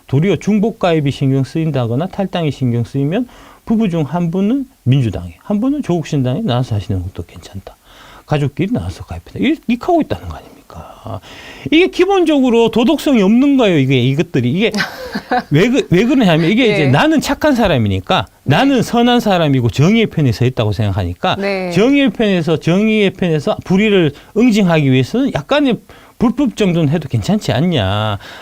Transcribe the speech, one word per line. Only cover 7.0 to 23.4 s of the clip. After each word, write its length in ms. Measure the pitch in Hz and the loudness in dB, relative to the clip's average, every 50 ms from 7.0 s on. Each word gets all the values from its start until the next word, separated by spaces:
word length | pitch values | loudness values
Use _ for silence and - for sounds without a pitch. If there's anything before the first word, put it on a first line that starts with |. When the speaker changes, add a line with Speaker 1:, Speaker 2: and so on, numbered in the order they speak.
| 90 | -4
Speaker 1:
것도 220 | 95 - - 87 | -6 -10 -12 -14
괜찮다. 480 | - - 90 - - - 98 - - - _ _ _ - - - - - - - | -14 -16 -20 -20 -16 -16 -16 -16 -18 -20 _ _ _ -20 -20 -20 -20 -20 -20 -6
가족끼리 460 | - 151 147 147 131 - - 165 196 247 | -4 -2 -2 -2 -2 -2 -4 -4 -2 -2
나와서 320 | 135 85 92 85 - - | -4 -4 -6 -8 -10 -14
가입해라. 360 | - - 85 - - - - - | -14 -14 -14 -14 -14 -6 -4 -2
이, 120 | 247 320 - - | -2 -2 -2 -2
이렇게 180 | - 240 240 - | -4 -4 -4 0
하고 160 | - 349 330 | 0 0 0
있다는 280 | 285 - - - - 87 | 0 -2 -4 -8 -8 -12
거 80 | 76 | -14
아닙니까? 840 | - - - - - - _ - 82 - - - - - 107 104 98 - - - - - - - - - - 285 | -14 -16 -20 -20 -20 -20 _ -20 -20 -20 -20 -20 -18 -14 -12 -12 -12 -12 -16 -20 -20 -20 -20 -20 -14 -6 0 2
이게 160 | 320 370 370 | 2 2 2
기본적으로 840 | 370 - 359 381 403 381 349 302 311 277 254 254 220 233 233 226 | 2 0 0 2 2 2 2 2 2 2 2 2 2 2 2 2
도덕성이 520 | 226 214 247 233 330 269 - 320 277 226 190 | 2 2 2 2 0 0 0 0 2 2 4
없는 340 | 190 226 240 269 285 277 | 4 4 4 4 4 2
거예요. 200 | 254 240 202 175 151 | 2 2 2 2 2
이게 220 | 135 131 139 127 | 2 2 2 2
이것들이. 480 | 120 135 135 143 170 - - 147 117 123 | 2 2 0 0 -2 -2 -2 -2 0 0
이게 200 | 131 185 233 208 - 202 - - - - - 494 | 0 0 0 -2 -2 -4 -6 -8 -8 -14 -14 -10
Speaker 2:
<laughs> 400 | - - - - 254 247 - - | -10 -12 -6 -4 -4 -4 -2 0
Speaker 1:
왜 180 | 143 147 196 247 | 2 2 2 4
그-, 180 | 240 269 - - | 2 0 0 2
왜 140 | 160 180 226 | 2 2 2
그러냐면 440 | 240 294 254 233 180 160 156 165 160 | 2 2 2 4 4 2 2 2 2
이게 200 | 214 226 269 220 | 2 2 2 2
Speaker 2:
네. 40 | 208 | 2
Speaker 1:
이제 120 | 196 151 | 2 2
나는 340 | 131 127 151 262 311 320 269 | 2 4 4 4 4 2 0
착한 360 | - - 277 - - 302 277 | 0 -2 -4 0 0 0 2
사람이니까 680 | 226 240 190 160 123 110 101 98 95 92 - 185 165 98 - _ _ _ | 2 2 2 2 2 2 0 0 -2 -2 -2 -2 -2 -2 -6 _ _ _
Speaker 2:
네. 120 | - 139 | 0 2
Speaker 1:
나는 260 | 175 254 277 277 240 175 | 2 2 2 2 2 0
선한 360 | - - 240 240 247 240 240 | 0 0 2 2 4 2 2
사람이고 520 | 233 214 190 175 165 147 135 131 117 117 | 2 2 2 2 2 2 2 2 0 0
정의의 360 | - - 143 180 220 233 220 | 0 2 2 4 4 2 2
편에 240 | - - - 151 127 | 0 0 0 0 0
서 140 | 107 - 120 | 2 2 0
있다고 280 | 131 127 - 113 110 101 | 0 0 0 -2 -2 0
생각하니까 640 | - 110 101 92 98 92 87 87 - - 185 156 190 | -2 -2 -2 -2 -2 -4 -4 -6 -4 -2 -2 -2 -2
Speaker 2:
네. 300 | 196 202 196 190 185 180 175 | -2 -4 -4 -4 -4 -2 0
Speaker 1:
정의의 380 | 180 214 262 285 285 277 254 | 2 2 4 4 4 2 2
편에서, 480 | 190 - 226 208 196 175 156 170 160 147 | 0 0 0 0 0 0 0 0 -2 0
정의의 520 | - 160 170 190 214 220 214 214 202 185 | 0 0 0 2 2 2 2 2 0 0
편에서 480 | 185 - 196 175 156 151 | 0 -2 -2 -2 -2 -2